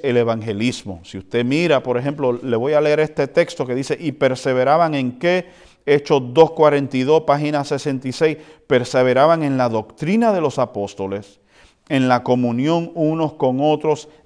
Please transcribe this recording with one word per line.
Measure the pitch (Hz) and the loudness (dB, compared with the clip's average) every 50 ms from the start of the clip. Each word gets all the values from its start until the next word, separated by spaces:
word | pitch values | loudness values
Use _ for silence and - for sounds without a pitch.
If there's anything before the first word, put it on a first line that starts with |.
| - | -2
el | 139 120 | 0 2
evangelismo. | 120 117 117 113 113 107 113 101 101 113 127 117 - - 98 95 85 | 2 2 0 -2 -4 -4 -6 -4 -2 -2 -4 -4 -6 -10 -12 -14 -14
Si | 85 - - 95 | -14 -16 -16 -16
usted | 95 - - 117 120 | -12 -4 -2 -2 0
mira, | 123 139 160 175 165 147 127 | 0 0 0 2 2 2 2
por | 127 127 120 120 | 0 0 -4 -2
ejemplo, | 131 143 143 147 131 123 120 120 | -2 -4 -4 -2 -2 -2 -2 -2
le | - 135 117 | -2 -2 -2
voy | 113 123 143 | 0 0 0
a | 151 147 | 0 2
leer | 151 151 147 156 | 2 2 2 2
este | 156 151 - - 139 | 0 -2 -2 -4 -4
texto | 135 - 170 175 - - - 135 | 0 0 0 0 0 -2 -8 -6
que | 127 123 | -4 -4
dice, | 131 139 - 147 - | -6 -4 -4 -6 -4
"Y | 170 151 | -4 -6
perseveraban | 123 - 143 131 131 123 - 139 127 127 127 135 147 165 170 160 151 | -2 0 0 0 0 -2 -4 -2 0 0 2 2 2 2 2 0 0
en | 139 131 123 123 - | -2 -4 -6 -6 -2
qué". | 175 175 180 185 175 180 - - - - _ _ - | -2 0 0 0 -4 -8 -18 -20 -20 -20 _ _ 0
Hechos | 143 143 143 143 - 156 139 127 123 | 2 2 2 2 2 0 0 0 0
dos | 120 160 165 165 | 4 4 4 4
cuarenta | - - 156 151 143 143 139 - - | 6 4 4 4 4 2 -2 -2 -2
y | 127 | -2
dos, | 127 135 156 160 | 2 2 2 2
página | 156 - 143 147 151 147 147 143 139 | 2 2 0 0 0 -2 -2 -4 -4
sesenta | - 147 131 - 147 135 127 131 | -4 -6 -4 -4 -4 -6 -4 -6
y | 127 | -6
seis, | 120 - 160 160 151 151 - - - _ _ - | -4 0 0 0 0 -2 -12 -20 -20 _ _ 0
"perseveraban | 143 127 120 - - 131 127 127 123 131 143 160 165 165 | 0 0 0 0 0 2 2 4 4 4 4 4 4 2
en | 151 143 135 131 | 0 -2 0 0
la | 123 120 | 0 0
doctrina | 113 110 104 - - - 151 156 202 226 240 226 | 0 -2 -4 -6 -10 -8 -4 -2 0 2 2 2
de | 202 180 | 0 0
los | 156 135 - 143 | -2 -2 -2 -2
apóstoles, | 123 - - 104 101 98 - - 98 95 98 104 104 - _ _ _ _ _ _ _ _ _ _ _ - | -4 -4 -4 -8 -8 -8 -6 -8 -6 -6 -6 -8 -10 -12 _ _ _ _ _ _ _ _ _ _ _ -4
en | 151 135 127 | -2 0 2
la | 127 123 123 | 2 2 0
comunión | 123 127 127 123 123 120 117 120 135 156 170 170 170 165 170 | 2 0 0 2 0 -2 -2 -2 0 0 0 -2 -2 -4 -4
unos | 170 156 151 160 165 160 147 | -2 -2 0 0 0 -2 -4
con | - - 147 131 127 131 | -2 -2 -2 0 0 2
otros, | 143 151 151 147 151 156 147 143 - - - _ _ | 2 0 0 0 0 -2 -2 -2 -4 -20 -20 _ _